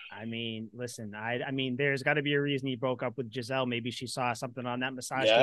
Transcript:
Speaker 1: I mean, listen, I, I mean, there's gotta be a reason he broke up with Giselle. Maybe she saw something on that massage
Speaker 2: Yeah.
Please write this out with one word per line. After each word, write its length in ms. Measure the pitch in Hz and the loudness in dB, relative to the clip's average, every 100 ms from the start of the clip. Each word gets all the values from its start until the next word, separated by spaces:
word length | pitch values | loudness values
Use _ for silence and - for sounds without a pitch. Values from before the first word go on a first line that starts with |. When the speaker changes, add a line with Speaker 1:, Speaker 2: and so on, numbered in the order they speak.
| - | -14
Speaker 1:
I 140 | 101 | -10
mean, 460 | 113 117 117 110 110 | -6 -4 -4 -4 -8
listen, 420 | 113 123 - 110 | -8 -8 -6 -10
I, 260 | 104 113 123 139 | -6 -2 -2 0
I 40 | |
mean, 260 | 135 131 123 | 0 0 2
there's 260 | 143 139 | 2 4
gotta 200 | 127 147 | 2 2
be 100 | 143 | 4
a 80 | 143 | 2
reason 280 | 143 139 135 | 2 0 -2
he 80 | 127 | -2
broke 260 | 131 123 | -2 0
up 160 | 127 113 | -2 -4
with 120 | 120 | -6
Giselle. 360 | 120 113 131 127 | -6 -2 0 0
Maybe 240 | 120 117 | 0 -2
she 160 | 117 120 | -6 -6
saw 260 | - 123 | -2 0
something 320 | 117 131 123 | 0 -4 -6
on 160 | 123 123 | -4 -2
that 140 | 131 | -2
massage 320 | 127 - 131 127 | -4 -2 2 6
Speaker 2:
Yeah. 100 | 113 | 12